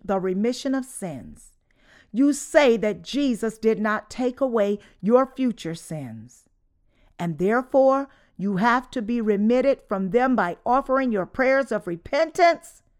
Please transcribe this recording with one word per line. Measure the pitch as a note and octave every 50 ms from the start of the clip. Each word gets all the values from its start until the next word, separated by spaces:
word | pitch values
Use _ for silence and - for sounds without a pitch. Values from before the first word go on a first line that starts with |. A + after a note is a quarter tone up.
| -
the | - G3 G3
remission | F3+ F#3+ F#3 F#3+ G#3+ A#3+ B3+ - - C#4 C4
of | C4+ B3+
sins, | - - - G3 E3+ D3 A#2+ A#2 - - - - - _ _ _ _ _ _ _ _ _ - _ _
you | - G#3+ C#4 C#4+
say | C#4+ C#4+ - - - D#4 D4 B3+ A#3
that | G#3 G3 G#3+ G3+ -
Jesus | E3 - - C#4 C#4+ C4+ A#3+ - A3+ A3+ A3 -
did | - A3 A3 F#3+
not | G#3+ G#3+ G#3+ G#3+ - -
take | - - B3+ A#3+ B3 -
away | C4+ C4 A3+ A3+ G3+ G3+ G#3 G#3 - - _ -
your | - G3 A#3+ B3+ C4+ B3+ -
future | - C4 B3 G#3 - - E3 E3
sins, | E3 - - E3 D#3 C3+ B2 A2+ A2+ G#2+ B2+ _ _ _ _ _ _ _ _ _ _ _ _ _ _ _ _ _ -
and | F3 E3+ D#3+ C#3+
therefore | F3+ G3 A3+ B3+ B3+ - - C4+ C4+ C4 C4+ C4+ C#4 C#4 _ _ _ _ _
you | - F3+ G3+ G3+ F3
have | G#3+ A#3+ A#3 B3+ B3 -
to | - C4
be | G#3+ G3+ A#3+ A#3+
remitted | A3 G#3+ G#3 G3 G#3 A3 A#3+ B3 B3+ C#4 C4+ - _ -
from | G#3 F#3+ F#3+ F#3
them | F3+ A#3+ B3+ C4 B3+
by | A3 F#3 F3 E3 - -
offering | - A#3+ C4+ C#4 - C4 C4+ C4+ B3+
your | A3 G3 E3+
prayers | - - - B3+ C4 C4+ C4+ C4+ -
of | A3+ G#3 - F3+
repentance, | F3 E3+ - - - C#4+ E4 D#4+ - F#4+ F4 E4+ D#4+ - - - - _ _ _ _